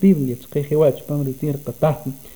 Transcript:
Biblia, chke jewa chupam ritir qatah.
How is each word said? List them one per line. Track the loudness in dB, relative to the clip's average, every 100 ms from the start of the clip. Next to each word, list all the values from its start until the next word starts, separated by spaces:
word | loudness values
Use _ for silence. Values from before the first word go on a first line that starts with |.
Biblia, | 4 4 0 -6
chke | -6 -6 -2
jewa | 2 2
chupam | 0 -4 -4
ritir | -4 -6 -6 -6
qatah. | -8 -2 -2 0 -6 -12 -16